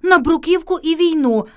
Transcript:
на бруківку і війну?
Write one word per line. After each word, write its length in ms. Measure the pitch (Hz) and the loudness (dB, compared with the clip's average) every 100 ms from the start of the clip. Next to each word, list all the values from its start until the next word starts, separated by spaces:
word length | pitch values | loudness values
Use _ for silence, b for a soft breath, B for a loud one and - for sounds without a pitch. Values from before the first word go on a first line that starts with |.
на 140 | 359 359 | 2 2
бруківку 640 | 269 320 320 359 - 359 | 2 -2 0 -2 -2 -6
і 120 | 311 320 | -4 0
війну? 500 | 349 311 262 220 214 | 0 0 0 -2 -4